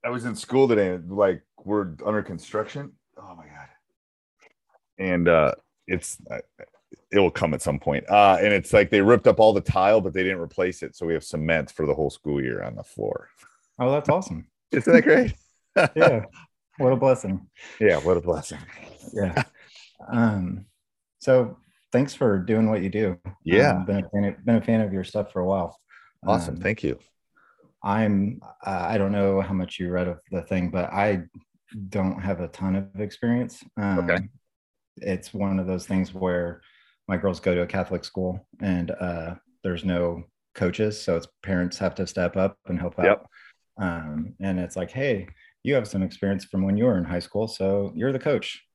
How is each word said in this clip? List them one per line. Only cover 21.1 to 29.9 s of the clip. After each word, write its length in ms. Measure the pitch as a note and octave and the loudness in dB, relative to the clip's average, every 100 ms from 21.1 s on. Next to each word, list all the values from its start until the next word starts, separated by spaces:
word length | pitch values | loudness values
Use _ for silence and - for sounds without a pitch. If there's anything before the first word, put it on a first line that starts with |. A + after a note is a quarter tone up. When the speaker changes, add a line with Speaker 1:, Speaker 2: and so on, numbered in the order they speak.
| _ | _
Speaker 2:
so 380 | - B2+ A2+ - _ _ _ | 2 4 2 -8 _ _ _
thanks 200 | A#2+ C#3+ | 0 0
for 240 | - B2+ G2 | 0 0 2
doing 300 | F#2 A2 A2 | 2 2 2
what 120 | G#2+ | 0
you 60 | F#2+ | -2
do. 280 | G#2 G#2 F2 - - | -2 -2 -4 -12 -10
Speaker 1:
Yeah. 280 | D#2+ F#2+ C#3+ F2+ | 2 4 6 2
Speaker 2:
Um, 80 | F#2 | 0
been 180 | G2 F#2 | -2 -2
a 40 | |
fan 140 | G#2 G2+ | -2 -2
of, 200 | - A#2+ | -2 0
been 100 | A#2 | 2
a 40 | |
fan 200 | - A2+ | 2 0
of 100 | G#2+ | 0
your 100 | F#2+ F2+ | -4 -4
stuff 260 | G#2+ G2+ | -6 -4
for 80 | F#2+ | -4
a 40 | F#2 | 0
while. 340 | G2 E2+ - _ - _ _ - | 0 -2 -10 _ -20 _ _ -2
Speaker 1:
Awesome. 280 | G#2+ E2+ - | 0 -2 -4
Speaker 2:
Um, 40 | |
Speaker 1:
Thank 220 | F#2+ A2+ | -4 -2
you. 160 | D2+ A#1+ _ _ _ _ _ _ _ _ | -4 -6 _ _ _ _ _ _ _ _
Speaker 2:
I'm, 600 | G2+ G#2 A2 G2+ G2+ C3 - - - | -2 0 2 2 0 -6 -16 -14 -8
uh, 200 | F#2 F2 | -6 -2
I 80 | A2 | 0
don't 140 | G2 | 0
know 260 | G2+ G2 G2 | 0 2 2
how 120 | F#2+ | 0
much 260 | G2 F2+ - | -4 -4 -6
you 100 | |
read 180 | F2+ | -4